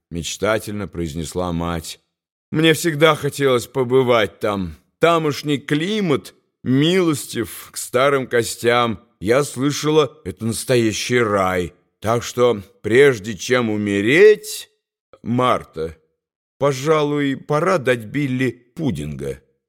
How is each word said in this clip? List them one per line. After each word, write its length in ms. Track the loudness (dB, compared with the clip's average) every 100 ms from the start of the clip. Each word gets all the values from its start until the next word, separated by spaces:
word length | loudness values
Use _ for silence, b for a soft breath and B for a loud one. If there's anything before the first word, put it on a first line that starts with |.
| _
мечтательно 760 | -10 -8 -4 -2 -2 -4 -10 -10
произнесла 640 | -8 -8 -6 -6 -6 -4
мать. 480 | -4 -4 -6 -8 -16 _ _ _ _ _
«Мне 220 | 0 2
всегда 420 | 2 0 2 4
хотелось 520 | 4 -4 0 2 2 0
побывать 760 | -4 2 2 4 4 2 -2
там. 360 | -2 -2 -4 -10 _ _
Тамошний 580 | 2 2 0 -4 -4 -4
климат 760 | -2 -2 -2 -2 0 0 -2 -20 _ _
милостив 1080 | -2 2 2 2 2 -2 -6 -8 -8 -10 -16
к 40 | -14
старым 500 | -4 0 2 2 0
костям. 800 | 0 -2 -2 2 2 2 -2 -10 _
Я 240 | 0 2
слышала, 720 | 0 -2 -4 -2 2 2 2 -4
это 220 | -12 -6 -6
настоящий 720 | -6 0 2 2 0 0 0
рай. 560 | 2 2 2 0 -4 -10 _ _
Так 220 | -2 -2
что, 400 | -2 0 2 0 -6 _
прежде 540 | 2 6 6 4 -6 -10
чем 340 | -2 0 0
умереть, 1000 | -2 0 0 2 6 6 6 -2 -14 -16 _ _ _ _ -14
Марта, 720 | -4 0 0 0 -4 -10 -10 -12 _ _ _ _ _ _
пожалуй, 800 | -2 -2 0 0 0 -2 -2 -4
пора 420 | -2 -2 0 0
дать 260 | 0 -2
Билли 460 | -4 -6 -4 -2 -2
пудинга». 920 | -4 _ -6 -4 -4 -6 -8 -8 -10 _ _